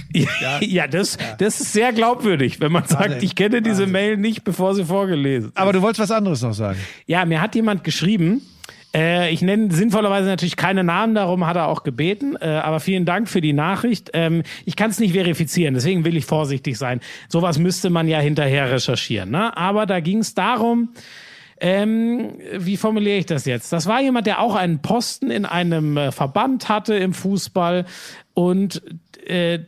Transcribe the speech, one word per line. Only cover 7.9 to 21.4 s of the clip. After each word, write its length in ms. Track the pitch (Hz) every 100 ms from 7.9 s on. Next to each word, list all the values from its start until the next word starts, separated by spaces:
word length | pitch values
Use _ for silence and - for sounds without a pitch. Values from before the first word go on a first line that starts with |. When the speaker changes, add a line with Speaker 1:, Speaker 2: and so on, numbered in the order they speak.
| - 170 214 160 254 - - - - - 156
Speaker 1:
äh, 320 | 165 175 175
ich 120 | 165
nenne 280 | 180 208 214
sinnvollerweise 560 | 165 226 220 208 196 190
natürlich 280 | 185 180 -
keine 280 | 180 190
Namen, 300 | 175 175 226
darum 320 | 214 185 180 165
hat 100 | 180
er 120 | 156
auch 160 | 156
gebeten, 520 | 151 120 160 208 277 -
äh, 60 | 165
aber 320 | 156 151 156
vielen 260 | 190 190 175
Dank 240 | 185 226
für 120 | 185
die 120 | 151
Nachricht. 560 | 143 160 190 240 208 -
Ähm, 280 | 160 165 165 - - -
ich 100 | -
kann's 240 | 220 202
nicht 140 | 214
verifizieren, 600 | 185 180 151 156 - 156 127
deswegen 280 | 139 185
will 140 | 160 165
ich 80 | -
vorsichtig 540 | 156 143 135 147 117
sein. 200 | 131 123 - - -
Sowas 300 | 165 180 156
müsste 320 | 180 180 190
man 160 | 170 165
ja 120 | 156
hinterher 520 | 147 151 139 139 131
recherchieren, 580 | 131 - - - 107 92
ne? 260 | 151 226 -
Aber 300 | 180 208 208
da 140 | 185
ging's 340 | 156 214 214
darum, 560 | - 190 247 233 233 233 - - - - -